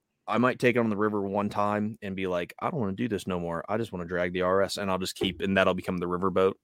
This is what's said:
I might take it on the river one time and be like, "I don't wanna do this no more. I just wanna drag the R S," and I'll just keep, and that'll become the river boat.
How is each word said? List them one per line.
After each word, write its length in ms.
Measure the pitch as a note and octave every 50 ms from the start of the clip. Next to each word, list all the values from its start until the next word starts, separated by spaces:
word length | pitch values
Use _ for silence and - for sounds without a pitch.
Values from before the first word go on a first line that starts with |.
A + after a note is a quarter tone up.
| _ _ _ _ _ -
I 100 | G#2 A2+
might 200 | A#2+ B2+ G#2+ -
take 160 | C3+ B2 A2
it 40 | A#2+
on 100 | A#2 A2
the 60 | G#2
river 260 | F#2+ G#2+ G#2+ G#2+ G#2
one 260 | G2 G2 G2 G2+ G2+ G#2
time 480 | - G#2 G2+ G#2 G#2 G#2 G#2 G#2+ A#2 -
and 140 | G#2+ G2 F#2+
be 100 | F#2+ F#2 F#2
like, 260 | F2+ F2 F2+ - - -
"I 100 | A2 B2
don't 100 | F#3 D3
wanna 120 | A2 F#2+ F#2+
do 140 | G2+ A#2+ A#2
this 180 | G#2 F2+ -
no 140 | F#2+ F#2 F2
more. 240 | E2+ E2+ E2+ E2 - -
I 100 | G#2 A2+
just 140 | A#2 G#2
wanna 140 | F#2 F2+ F2
drag 260 | E2 F2+ F2 F2+ F2+ F2+
the 80 | F2+
R 200 | F2+ F2+ F#2+ G2
S," 140 | G2 F2+ - -
and 120 | G2+ F#2+
I'll 80 | F#2+ F#2
just 180 | F#2 - -
keep, 240 | - G#2 F#2+ F2 -
and 160 | G#2 F#2+ G2
that'll 180 | F#2+ F#2+ F#2 F#2
become 240 | F#2 - - F#2 F2
the 100 | F2 F2
river 220 | F2+ F2 F#2+ F#2+
boat. 280 | F2 F#2+ F#2+ F#2+ - -